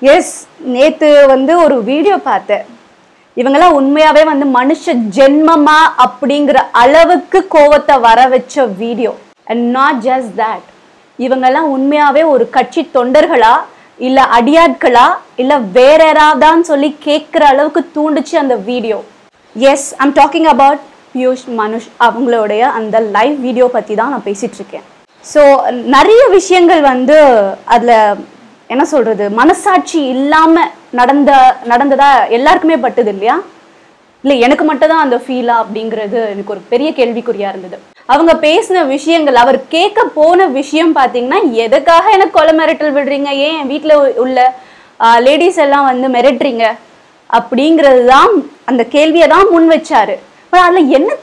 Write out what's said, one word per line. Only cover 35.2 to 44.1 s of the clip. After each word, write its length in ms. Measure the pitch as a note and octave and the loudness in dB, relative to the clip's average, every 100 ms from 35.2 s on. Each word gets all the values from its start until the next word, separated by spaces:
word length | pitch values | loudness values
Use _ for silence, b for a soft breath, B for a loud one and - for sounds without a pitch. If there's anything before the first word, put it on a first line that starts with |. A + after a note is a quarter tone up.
| A#3+ B3+ A#3+ A#3 | -4 -6 -2 -2
அப்படிங்கிறது 480 | A3 G3+ A3 A3 G#3 | -4 -8 -8 -8 -6
எனக்கு 320 | A#3 A3+ G3+ G3+ | -6 -6 -8 -10
ஒரு 140 | G3+ E3+ | -12 -4
பெரிய 220 | A#3+ D4+ | -4 -2
கேள்விக்குறியா 580 | D4 A#3+ A#3 A#3+ G3 G3 | -2 -4 -4 -6 -6 -8
இருந்தது. 300 | G3 F3+ G3 _ _ b | -10 -14 -18 _ _ b
அவங்க 260 | C4+ E4 | 0 2
பேசின 540 | D#4+ D4+ E4+ A4 F#4 C#4+ | 2 0 0 0 -2 -2
விஷயங்கள், 480 | C#4 D4+ E4 D4 | -4 -2 -2 0
அவர் 340 | B3 A#3+ C4 - | 0 2 0 -2
கேட்க 360 | D#4+ G4 G#4 | -4 -2 -2
போன 420 | A#4+ D#4 D#4 F4+ F#4+ | -4 0 2 2 0
விஷயம் 480 | C4 C#4 D4+ E4 | -2 -4 -2 0
பாத்தீங்கன்னா, 560 | C#4+ B3+ B3 B3 F4 F#4 | 0 -2 -2 -4 -2 -2
"எதுக்காக 600 | A3+ A#3 C4+ C#4+ E4+ G4 | -2 0 0 2 2 4
எனக்கு 300 | G4+ G4 F#4 | 2 2 2
கொலை 140 | D#4 | 2
மிரட்டல் 380 | D#4+ D#4 D#4 D4+ | 2 0 -2 -2
விடுறீங்க, 360 | C#4 C#4 C#4 C#4+ | -2 -4 -4 -6
ஏன் 300 | C#4 C#4+ D#4+ | -4 -4 -4
என் 120 | C4+ | -6
வீட்டுல 240 | D4 D#4 | -6 0
உ-, 220 | D4+ C4+ | 2 2